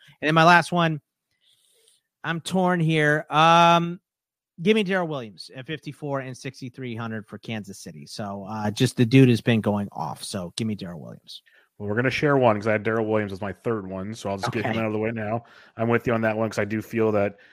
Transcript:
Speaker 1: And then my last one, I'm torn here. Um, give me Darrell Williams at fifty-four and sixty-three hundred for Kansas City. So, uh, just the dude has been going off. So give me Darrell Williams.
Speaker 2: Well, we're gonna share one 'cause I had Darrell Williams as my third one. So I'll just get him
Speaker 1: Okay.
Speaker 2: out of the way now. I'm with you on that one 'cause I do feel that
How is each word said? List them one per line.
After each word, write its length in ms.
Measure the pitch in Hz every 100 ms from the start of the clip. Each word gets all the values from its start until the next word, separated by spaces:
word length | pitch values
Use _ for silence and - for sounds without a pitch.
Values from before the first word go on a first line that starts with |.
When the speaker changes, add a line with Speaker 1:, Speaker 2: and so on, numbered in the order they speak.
| _ _
Speaker 1:
And 60 | 143
then 60 |
my 100 | 160
last 280 | 165 175 156
one, 280 | 175 165 156 - _ _ _ _ _ _ _ _ _ _ _
I'm 180 | 143 165
torn 380 | - 185 180 180
here. 460 | 160 160 151 151 -
Um, 680 | 147 165 170 170 170 170 175 _ _ _ _ _ -
give 140 | 170 220
me 80 |
Darrell 240 | 190 190 170
Williams 440 | 147 113 87 - 110
at 120 | 127
fifty-four 540 | 156 - - 147 139
and 140 | 131 127
sixty-three 580 | 139 - 131 127 127 113
hundred 320 | 117 110 104
for 100 | 104
Kansas 420 | - 113 95 92
City. 260 | - 76 71
So, 400 | - 104 101 95
uh, 220 | 110 107
just 260 | 107 127 -
the 80 | 120
dude 240 | 135 131
has 120 | 113
been 200 | - 113
going 280 | 104 104 101
off. 320 | - 76 -
So 300 | - 104 87 -
give 120 | 110
me 80 | 101
Darrell 240 | 92 85
Williams. 440 | 60 - - - _ _ _ -
Speaker 2:
Well, 120 | 104
we're 60 | 107
gonna 160 | 127
share 260 | 123 151 139
one 180 | 123 107
'cause 120 | 107
I 60 |
had 100 | 107
Darrell 240 | 104 113 107
Williams 260 | 107 104
as 80 | 95
my 100 | 101
third 360 | 92 120 113 95
one. 260 | 95 98
So 160 | 110 101
I'll 80 | 98
just 140 | 117
get 120 | 117
him 80 | 104
Speaker 1:
Okay. 80 | 110
Speaker 2:
out 60 | 113
of 80 |
the 60 | 107
way 120 | 110
now. 320 | 113 107 117 - - - -
I'm 140 | 117
with 160 | 117 -
you 80 |
on 80 | 113
that 160 | 113 107
one 120 | 113
'cause 100 | 104
I 60 | 104
do 160 | 110
feel 300 | 107 117 110
that 240 | 104 101 101 _